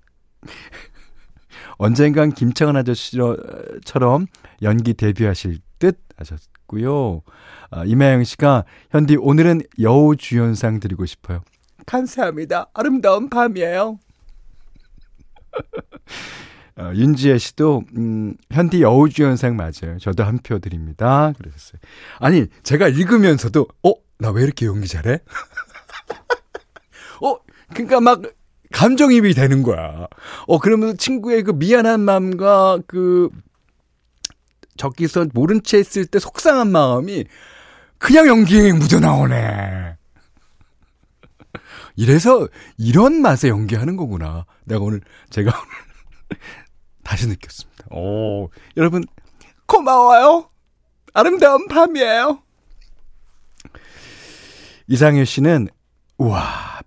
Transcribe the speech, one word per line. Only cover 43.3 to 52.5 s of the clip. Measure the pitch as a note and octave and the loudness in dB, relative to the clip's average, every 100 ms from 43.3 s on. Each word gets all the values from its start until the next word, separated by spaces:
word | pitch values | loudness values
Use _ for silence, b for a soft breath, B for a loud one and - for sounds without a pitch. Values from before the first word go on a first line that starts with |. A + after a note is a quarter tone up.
| C3+ C#3+ | 2 0
연기하는 | G#2 G#2+ A2 C3 F#3 | 0 -2 -4 -4 -6
거구나. | C#3+ F#2 D#2 E2 F2 _ | -6 -8 -8 -10 -14 _
내가 | - A2 | -8 -6
오늘, | G2+ G#2 - b b | -4 -6 -10 b b
제가 | - G#2 | -4 -2
오늘 | - - - - - - - - - | -2 -6 -20 -20 -20 -20 -20 -18 -18
<laughs> | - - - _ _ _ | -18 -20 -20 _ _ _
다시 | - G2+ A#2+ | -10 -6 -6
느꼈습니다. | F#2+ - - - _ - | -8 -12 -20 -20 _ -18
오, | - F2+ G#2 A2 G2+ F#2 b b - | -12 -8 -6 -6 -6 -10 b b -4
여러분 | E3 F3 - - b b b b - | -2 -2 -8 -16 b b b b 0
고마워요. | - C4+ C4 B3 A#3+ C4+ E4+ E4 _ _ _ _ _ _ | 0 2 4 6 6 6 4 0 _ _ _ _ _ _
아름다운 | - D#4 F4+ D4 C#4 G4 | 0 0 4 4 4 0
밤이에요. | C#4+ E4+ D4+ B3 A3+ C4 C#4+ _ | 2 2 2 0 0 0 -4 _